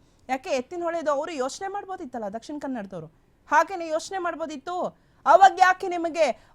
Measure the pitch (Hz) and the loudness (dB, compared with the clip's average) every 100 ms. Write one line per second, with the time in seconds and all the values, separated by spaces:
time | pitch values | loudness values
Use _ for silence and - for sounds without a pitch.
0 | _ _ - 262 381 269 247 349 339 339 | _ _ -8 -8 -4 -4 -4 -6 -4 -4
1 | 302 285 330 302 262 - 381 403 381 381 | -2 -2 -4 -4 -6 -6 -8 -8 -10 -12
2 | 277 240 208 226 - 294 277 247 196 175 | -10 -8 -8 -10 -12 -10 -8 -8 -10 -12
3 | 156 _ _ _ _ 294 320 370 330 311 | -14 _ _ _ _ 2 2 -4 -4 -6
4 | - 381 349 330 320 294 - 359 214 - | -4 -6 -6 -6 -8 -10 -8 -6 -6 -8
5 | _ _ 254 349 381 370 370 370 381 349 | _ _ 6 8 8 8 4 4 -2 -2
6 | 339 320 285 - _ | -4 0 0 0 _